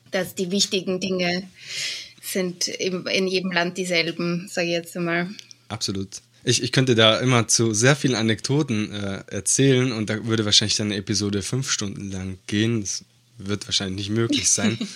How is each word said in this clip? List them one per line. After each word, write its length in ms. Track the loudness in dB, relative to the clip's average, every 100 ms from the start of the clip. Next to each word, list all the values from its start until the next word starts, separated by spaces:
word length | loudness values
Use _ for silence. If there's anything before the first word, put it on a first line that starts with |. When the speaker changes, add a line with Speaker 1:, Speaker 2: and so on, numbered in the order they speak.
| -6
Speaker 1:
dass 240 | -4 -4
die 160 | -4 -2
wichtigen 500 | 0 0 0 -2 -4
Dinge 480 | -2 -2 0 -2 -6 -16 -12 -8 -6 -8 -12 -14
sind 460 | -6 -4 -4 -4 -6
im, 380 | -4 -4 -4 -2
in 200 | 0 0
jedem 240 | -2 0
Land 260 | 0 0 -2
dieselben, 680 | 0 0 0 -2 -2 -2 -4
sag 140 | -4
ich 60 | -2
jetzt 260 | -2 -4 -4
einmal. 340 | -2 -2 -4 -8 -18 -20 _
Speaker 2:
Absolut. 400 | -6 -4 -4 -8 -12 -20 _
Ich, 180 | 0 0
ich 100 | 2
könnte 220 | 2 4
da 240 | 6 6 6
immer 280 | 4 4 4
zu 240 | 2 2
sehr 200 | 4 4 4
vielen 180 | 2
Anekdoten, 760 | 2 0 0 0 0 2 -2 -2
äh, 300 | -4 -6 -6 -6
erzählen 640 | -6 0 4 6 6 2
und 160 | 0 -2
da 140 | -2 0
würde 180 | 2
wahrscheinlich 320 | 4 4 4 0
dann 120 | 0
eine 80 | -2
Episode 460 | -2 -2 0 -2
fünf 280 | -2 -4 -2
Stunden 400 | -4 -4 -8 -8
lang 280 | -6 -8 -8 -2
gehen. 340 | 0 2 0
Das 240 | -2 -8 -12 _ _ -14
wird 280 | -6 -6 -4
wahrscheinlich 420 | -4 -2 -4 -2
nicht 80 | 0
möglich 320 | 0 0 2
sein. 300 | 2 2 0 -6